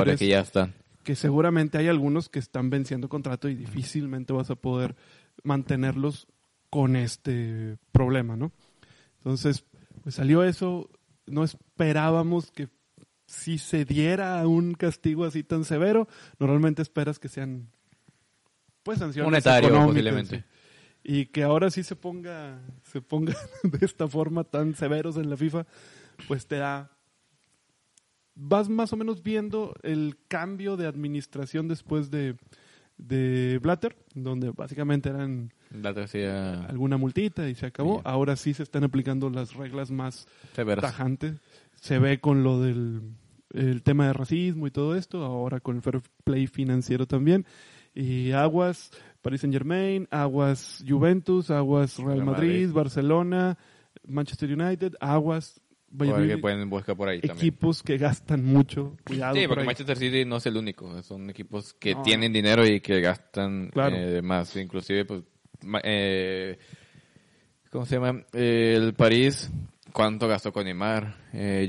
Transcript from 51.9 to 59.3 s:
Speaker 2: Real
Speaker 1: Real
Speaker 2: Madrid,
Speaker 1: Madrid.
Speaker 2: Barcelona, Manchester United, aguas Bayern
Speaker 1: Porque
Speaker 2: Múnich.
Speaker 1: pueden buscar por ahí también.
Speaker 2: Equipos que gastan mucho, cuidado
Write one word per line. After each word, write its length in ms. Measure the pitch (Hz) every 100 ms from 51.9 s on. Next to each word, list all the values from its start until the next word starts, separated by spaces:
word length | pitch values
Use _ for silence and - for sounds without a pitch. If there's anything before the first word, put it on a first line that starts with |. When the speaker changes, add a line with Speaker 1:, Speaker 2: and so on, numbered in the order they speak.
| -
Speaker 2:
Real 140 | 131 139
Speaker 1:
Real 100 | 135
Speaker 2:
Madrid, 240 | 135 170
Speaker 1:
Madrid. 180 | 180 180
Speaker 2:
Barcelona, 840 | 156 143 143 139 165 175 185 185 170 _ _ _ - -
Manchester 440 | 143 143 - 147
United, 440 | 147 175 180 185 -
aguas 640 | 143 156 156 160 - - _ _ _
Bayern 260 | 135 147 104
Speaker 1:
Porque 100 | 101
Speaker 2:
Múnich. 140 | 104
Speaker 1:
pueden 280 | 104 101 101
buscar 260 | 98 101 95
por 100 | 98
ahí 100 | 90
también. 160 | - 165
Speaker 2:
Equipos 440 | 165 - 165 160
que 140 | - 135
gastan 460 | 143 - - 147
mucho, 540 | 127 139 135 147 139 - -
cuidado 280 | 131 127